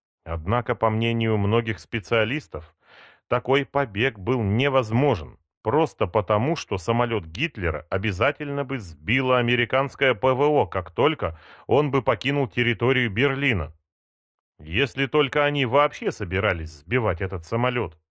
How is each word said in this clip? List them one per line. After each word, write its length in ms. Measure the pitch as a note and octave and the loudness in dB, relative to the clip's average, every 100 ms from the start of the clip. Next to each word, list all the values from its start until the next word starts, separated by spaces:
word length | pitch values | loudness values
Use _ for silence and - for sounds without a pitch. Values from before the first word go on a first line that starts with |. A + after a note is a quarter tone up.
| _ _ | _ _
Однако, 500 | - E2 D#2+ A#2+ A#2 | -10 -8 -2 -2 -2
по 160 | A#2 A2+ | 0 0
мнению 480 | A2 A#2 A#2 A2+ G#2+ | 2 0 0 0 0
многих 420 | G2+ A#2 A2+ G#2 | 2 0 0 -6
специалистов, 920 | - A2+ - A#2 A2 D3 - - D#2+ _ _ - - _ _ | -8 -8 0 0 2 -2 -8 -14 -16 _ _ -20 -20 _ _
такой 380 | B2 - C#3 | -4 2 0
побег 540 | C3+ C#3+ C3+ G2 C3 A2 | 2 -2 -2 -2 -2 -2
был 240 | F#2+ B2+ | -2 0
невозможен, 960 | G2+ G#2+ C#3+ C3 A2+ A#2 C#3+ G2 C2+ - _ _ | 2 2 2 2 2 2 2 0 -4 -16 _ _
просто 440 | G#2+ C#3 E3 - F#2+ | 0 2 0 0 0
потому, 500 | A2 G2 G#2+ B2+ E3 | 0 2 2 2 -2
что 220 | - G2 | -4 -6
самолет 480 | F2 A#2 A#2+ A2+ D#2+ | -2 0 0 -2 -6
Гитлера 600 | E2 D#3 - F2 D2 - | -8 -8 -4 -4 -4 -6
обязательно 760 | F#2+ G#2 F#2 C3 C#3+ D3 C#3+ | -4 -4 0 -2 -2 -6 -6
бы 140 | C3 C3+ | -6 -8
сбило 600 | F2+ D2+ D#2+ B2+ B2+ B2+ | -10 -10 -2 0 2 2
американское 760 | A#2+ A#2+ A#2+ C3 C#3 - C3+ | 2 2 2 0 -2 0 2
П 180 | A2 C3 | 4 2
В 80 | B2+ | 2
О, 260 | D3 D3 G2 | 2 2 0
как 240 | G2 F2 | -2 -4
только 480 | - C#3 D#3 F2+ D#2+ - - - | 0 0 0 -6 -8 -16 -18 0
он 240 | B2 D3 | 2 2
бы 120 | C3+ | 2
покинул 460 | B2 A#2 C3+ C#3+ C3 | 2 0 0 -2 0
территорию 600 | - A#2+ A2 A#2+ C3 A#2+ | 0 0 0 0 2 0
Берлина. 640 | G2 C#3 C3+ C#3 G#2 D2+ - _ _ _ _ _ _ _ _ | 0 0 0 0 -2 -4 -12 _ _ _ _ _ _ _ _
Если 480 | D#2 F#2 C3+ C3 C3+ | -6 -2 -2 -2 0
только 380 | D3+ C#3 D3+ | 2 2 2
они 220 | D3 D3 B2+ | 0 0 2
вообще 460 | C3+ D3 - A3 | 4 2 0 -6
собирались 580 | - F#2+ F2+ G#2 F2 D#2 | -6 -4 0 0 0 -6
сбивать 500 | D2+ - B2 G#2+ E2+ | -12 -4 0 0 -2
этот 240 | F#2+ F#2 | -4 -6
самолет. 540 | - A#2 B2 B2 F2 - _ | -4 -2 0 -2 -4 -8 _